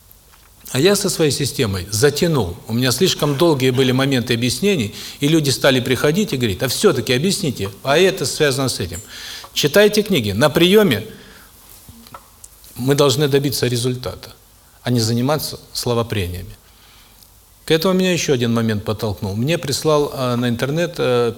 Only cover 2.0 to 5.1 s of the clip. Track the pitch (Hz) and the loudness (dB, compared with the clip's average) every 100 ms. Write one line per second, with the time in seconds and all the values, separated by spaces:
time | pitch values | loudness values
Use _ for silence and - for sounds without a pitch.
2 | 143 147 175 147 87 - - 113 131 120 | 2 2 0 0 -2 -6 -4 0 0 2
3 | 185 - 147 139 170 139 131 127 127 127 | 0 0 0 2 2 4 2 2 2 2
4 | 139 131 113 113 123 - 202 175 98 - | 2 0 0 -2 -2 0 0 0 -2 -8
5 | - | -14